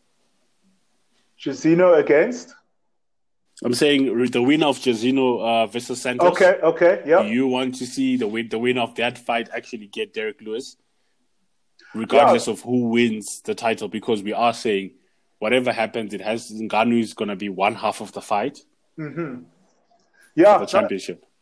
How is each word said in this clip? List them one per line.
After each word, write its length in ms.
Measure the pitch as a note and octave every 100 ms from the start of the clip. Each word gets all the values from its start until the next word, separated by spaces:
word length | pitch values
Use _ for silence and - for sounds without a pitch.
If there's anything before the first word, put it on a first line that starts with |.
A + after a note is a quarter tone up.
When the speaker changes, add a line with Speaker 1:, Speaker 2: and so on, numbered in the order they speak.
| _ _ _ _ _ _ _ _ _ _ _ _ _ _
Speaker 1:
Jairzinho 580 | D3 B2+ D#3 E3+ F3+ D#3+
against? 560 | C#3+ D3 A3 B3 - - _ _ _ _ _ _ _ _ _ -
Speaker 2:
I'm 100 | A#2+
saying 380 | B2 D3 C#3+ C3
re-, 160 | A2+ B2
the 140 | B2
winner 240 | B2 D3+ D3+
of 120 | B2+
Jairzinho, 640 | C3 A2 B2 C3+ B2+ A2+ A2+ A2+
uh, 20 | A2
versus 340 | A#2+ B2 A#2+
Santos. 300 | B2+ B2 F3
Speaker 1:
Okay, 260 | F3 F#3 F#3
okay, 400 | D#3+ D#3+ F3 G3+ C#3
yeah. 160 | F3
Speaker 2:
Do 60 | G#3
you 180 | C3 C3
want 300 | B2+ C3 B2+
to 100 | B2
see 300 | C3+ C3 B2+
the 100 | G#2+
win-, 200 | A2+ A2+
the 100 | A2+
winner 240 | B2 B2
of 120 | A#2 A#2
that 220 | A#2+ A#2+
fight 300 | - A#2 A2+
actually 320 | A#2+ - A2 G#2
get 260 | A2 G#2
Derek 280 | A2 A2 -
Lewis, 360 | A2 A2 C#3 - _ _ _ _ _ _ _ _ _ _ _
regardless 520 | A2 A2+ C#3+ - E3+ A#2+
Speaker 1:
Yeah. 80 |
Speaker 2:
of 60 | G2+
who 260 | A#2+ B2 A#2
wins 520 | A#2 A#2+ G#2+ G2+ -
the 100 | -
title? 340 | G#2 A2+ A2 G2+
Because 340 | G#2+ B2 G#2+
we 100 | G2
are 200 | A2 A#2
saying 400 | A2+ A#2 G2+ F#2 _ _ _ _ -
whatever 340 | G#2+ B2+ B2
happens, 400 | A2+ A2 A#2 G#2
it 60 | G2
has, 300 | G2+ A2+ -
Ngannou 500 | G#2+ A2 G#2 A#2 A#2+
is 140 | G#2+
gonna 220 | - G#2 G2
be 120 | G2+
one 260 | F#2 G2+
half 260 | A2 A2 G2+
of 120 | G#2
the 80 | A#2
fight 380 | - G#2 C3 - _ _ _ -
Speaker 1:
Mm-hmm. 440 | D3+ C#3 D#3 B2 A#2 _ _ _ _ _ _ _ _ -
Yeah, 180 | G3
Speaker 2:
for 40 | G3
the 40 | -
Speaker 1:
that, 20 |
Speaker 2:
championship. 560 | F#3+ - F#2+ - F2 _ _